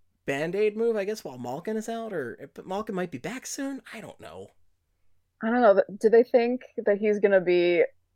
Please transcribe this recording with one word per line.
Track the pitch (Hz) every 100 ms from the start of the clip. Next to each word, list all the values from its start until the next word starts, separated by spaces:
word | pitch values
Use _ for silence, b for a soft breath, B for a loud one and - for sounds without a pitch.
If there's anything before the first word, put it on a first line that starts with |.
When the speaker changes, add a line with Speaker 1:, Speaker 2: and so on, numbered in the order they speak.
| _ _ -
Speaker 1:
Band-Aid | 139 165 190 214 208
move, | 233 220
I |
guess, | 196 214
while | - 247
Malkin | 240 139 190 220
is | 220
out, | 226 226
or, | - 123 - 170
but | - -
Malkin | 190 214 190
might | 180
be | 123
back | 170 247 -
soon. | - 269 269 -
I | 226
don't | 160 -
know. | - 87 101 _ _ _ _ _ _ _ _ -
Speaker 2:
I | 226
don't | 247
know. | 233 196 - 196
Do | 220
they | 226
think | 240 247 240 254 - -
that | 214 202
he's | 214 208
gonna | 202 196
be, | 175 175 175 175 - _ _